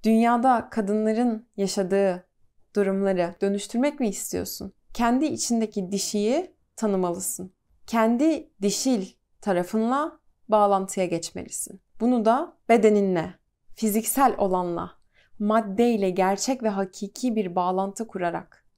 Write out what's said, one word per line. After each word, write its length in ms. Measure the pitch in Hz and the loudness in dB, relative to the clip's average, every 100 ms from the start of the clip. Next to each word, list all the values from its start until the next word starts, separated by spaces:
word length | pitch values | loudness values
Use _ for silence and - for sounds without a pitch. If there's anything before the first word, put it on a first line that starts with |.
Dünyada 640 | 214 226 233 240 262 233 - | 4 4 4 4 4 2 0
kadınların 760 | - 196 214 220 220 247 220 - - | -4 -2 0 0 0 0 -2 -8 -4
yaşadığı 680 | 196 208 185 196 196 180 _ _ _ _ _ - | -2 -2 0 2 2 -2 _ _ _ _ _ -2
durumları 580 | 196 196 196 185 170 180 | 0 0 0 0 -2 -2
dönüştürmek 600 | 196 202 - 233 285 294 | -2 -2 -4 -2 -2 0
mi 80 | 233 | -4
istiyorsun? 640 | 196 - 180 - - 196 _ _ | -4 -6 -6 -6 -10 -14 _ _
Kendi 300 | - 240 254 | -2 0 2
içindeki 680 | 302 - - 233 220 214 180 | 0 -4 -2 -2 -2 -4 -4
dişiyi 640 | 196 - 208 208 285 359 _ _ - | -4 -4 -2 0 0 -4 _ _ -4
tanımalısın. 760 | 220 190 180 175 185 - 185 _ _ _ - | -2 0 -2 -4 -8 -10 -14 _ _ _ -4
Kendi 640 | 226 220 240 311 311 - _ | 0 2 4 2 0 -6 _
dişil 440 | 202 196 269 240 185 _ _ _ | -2 0 0 -2 -4 _ _ _
tarafınla 800 | - 180 175 220 226 269 320 - _ _ - | -2 -2 0 -2 0 -2 -4 -8 _ _ 0
bağlantıya 580 | 214 202 196 190 - 180 | 4 4 2 0 -2 -2
geçmelisin. 760 | 165 - - - - - - _ - | -2 -6 -12 -12 -12 -12 -14 _ -2
Bunu 240 | 226 247 | 0 4
da 320 | 214 247 349 _ - | 4 2 -2 _ 4
bedeninle, 680 | 233 214 208 196 180 175 - _ _ _ | 6 8 6 4 0 -2 -12 _ _ _
fiziksel 600 | - 214 202 220 - 277 - | -4 -2 0 -2 2 2 2
olanla, 520 | 196 180 180 170 180 - _ _ _ - | 0 0 -2 -4 -8 -14 _ _ _ -4
maddeyle, 720 | 208 220 208 190 240 220 190 | 2 2 0 2 2 2 0
gerçek 520 | 180 190 196 - 262 | 2 0 0 -2 -2
ve 60 | 220 | -2
hakiki 680 | 196 190 - 196 - 247 220 | -2 -4 -6 -12 -4 -2 -2
bir 180 | 185 | -2
bağlantı 520 | 180 180 185 196 196 220 | 0 0 0 -2 -6 -10
kurarak 600 | 190 175 165 - _ _ | -4 -4 -4 -12 _ _